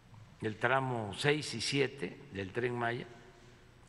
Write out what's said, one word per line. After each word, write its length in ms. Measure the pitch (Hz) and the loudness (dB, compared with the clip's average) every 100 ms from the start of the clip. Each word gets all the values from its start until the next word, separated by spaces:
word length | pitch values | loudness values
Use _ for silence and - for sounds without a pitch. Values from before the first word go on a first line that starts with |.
| - - - - | -20 -20 -20 -6
el 160 | 110 104 | -6 2
tramo 540 | 120 135 131 123 104 95 | 4 4 2 0 -2 0
seis 340 | 147 151 - | 4 4 2
y 60 | 117 | -2
siete 560 | - 139 131 - 87 - - | 0 4 2 0 -6 -8 -10
del 200 | 95 95 | -6 -4
Tren 260 | 120 123 120 | 0 0 0
Maya, 300 | 117 120 - - - - - - - - | 0 -2 -6 -14 -20 -20 -20 -20 -20 -20